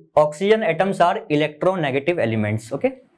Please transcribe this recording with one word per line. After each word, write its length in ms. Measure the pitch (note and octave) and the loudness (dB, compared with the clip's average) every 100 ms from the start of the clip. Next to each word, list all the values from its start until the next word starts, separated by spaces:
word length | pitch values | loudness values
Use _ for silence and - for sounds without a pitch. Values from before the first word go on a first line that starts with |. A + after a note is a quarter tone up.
| _ D3 | _ 0
oxygen 480 | D3+ - G3 A3 | 0 0 2 2
atoms 360 | F3 D#3+ G3 F#3+ | 2 0 0 2
are 200 | F3 - - | 0 0 -2
electronegative 880 | D3 D3+ D3+ F3 F#3+ C#3+ C3 E3 F3 | 0 0 0 0 0 -2 -2 -2 0
elements. 520 | A2+ A2 G#2 A2 - | 0 0 -2 -2 -6
Okay. 280 | C#3 B3+ B3+ _ | -4 -4 -4 _